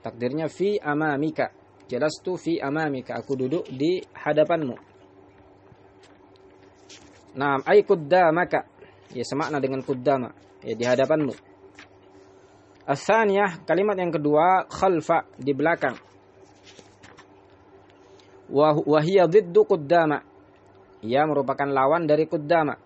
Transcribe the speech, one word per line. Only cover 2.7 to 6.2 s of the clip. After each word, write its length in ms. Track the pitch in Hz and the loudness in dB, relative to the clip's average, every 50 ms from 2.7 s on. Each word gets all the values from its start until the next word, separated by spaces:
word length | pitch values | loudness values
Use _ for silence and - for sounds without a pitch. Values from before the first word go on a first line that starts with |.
| 143 160 160 151 139 127 120 - 120 117 | -4 -2 -2 -4 -4 -6 -8 -8 -10 -10
Aku 160 | 117 - 139 | -6 -6 -4
duduk 320 | 127 127 127 151 175 - | -4 -2 -4 -4 -4 -6
di 320 | - 135 131 143 165 180 180 | -8 -6 -2 -2 -2 -2 -2
hadapanmu. 800 | - - - - - 151 151 151 151 156 170 165 151 123 117 - - - _ - - _ - - - - _ - - - - _ _ - - _ - - _ - - - - _ | -6 -12 -18 -6 -4 0 2 2 2 2 2 -2 -2 -6 -8 -10 -16 -20 _ -20 -20 _ -20 -20 -20 -20 _ -20 -20 -20 -20 _ _ -20 -20 _ -20 -20 _ -20 -20 -20 -20 _